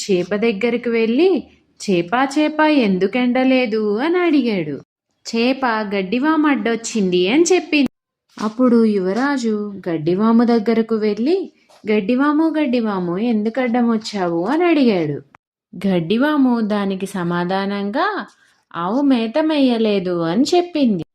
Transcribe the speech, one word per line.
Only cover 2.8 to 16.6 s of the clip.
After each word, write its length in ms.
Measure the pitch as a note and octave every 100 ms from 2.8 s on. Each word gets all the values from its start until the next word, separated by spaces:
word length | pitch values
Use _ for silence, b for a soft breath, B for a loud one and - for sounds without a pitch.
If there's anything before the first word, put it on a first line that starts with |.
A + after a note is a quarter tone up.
| G#3+ F#3 F#3+ B3
ఎండలేదు?" 800 | B3 B3 C4 C4 B3 A3 G#3+ G#3
అని 200 | D4+ F4+
అడిగాడు. 580 | E4+ D4 A#3 G3 D3+ C3+ - _ _ _ -
"చేప 400 | A3+ A#3+ C4 C4
గడ్డివాము 840 | A3 G#3 G3+ F#3 B3 D4 D#4+ D4+
అడ్డొచ్చింది" 800 | B3+ G#3+ A3+ A3+ A3 F#3 F3+ F3+
అని 160 | C#4+
చెప్పింది. 480 | E4+ F4+ - D4+ C4 _ _ _ _ -
అప్పుడు 480 | G#3+ A3 B3+ A#3 A3+
యువరాజు 960 | G3+ F#3 G#3 C#4 C#4 A3+ G#3+ G#3 G3 F3+
గడ్డివాము 540 | D#3+ D#3 F3+ A3 A#3
దగ్గరకు 520 | A#3 A#3 G3+ A3+ A3 A3
వెళ్ళి, 420 | G#3+ G#3 B3+ F#4+ D4+ _ b b -
"గడ్డివాము, 580 | G#3+ G3 B3 D4 D4+ D#4+
గడ్డివాము 680 | D4+ D4 A#3+ A3 G3 F3 F3
ఎందుకు 420 | A#3+ G#3+ G#3+ B3
అడ్డమొచ్చావు?" 800 | B3+ A#3+ A#3 A3 A3 G#3 F3 E3+ F#3+
అని 180 | D#4
అడిగాడు. 540 | F4 D4+ A#3+ F#3+ D3+ C#3 - _ _ _ _
గడ్డివాము 880 | F#3+ G3 F3+ D#3+ A3+ D4 D4+ B3+ A#3